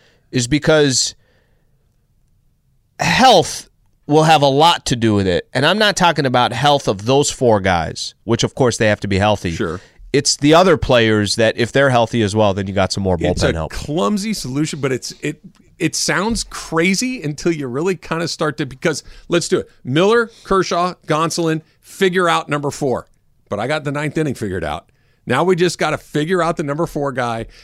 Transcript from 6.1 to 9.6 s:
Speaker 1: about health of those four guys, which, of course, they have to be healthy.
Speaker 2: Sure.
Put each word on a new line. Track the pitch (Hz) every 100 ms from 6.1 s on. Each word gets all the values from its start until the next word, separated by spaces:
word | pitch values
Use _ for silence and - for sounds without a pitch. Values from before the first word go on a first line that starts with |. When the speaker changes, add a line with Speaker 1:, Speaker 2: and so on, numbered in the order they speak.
| 156 135
Speaker 1:
about | 123 120
health | 117 147 143 -
of | 98 107
those | 139 143
four | - 123 104
guys, | 95 87 82 85 - -
which, | - 120
of | 123
course, | - 127 -
they | 110
have | 104
to | 104
be | 98
healthy. | 104 104 95
Speaker 2:
Sure. | 82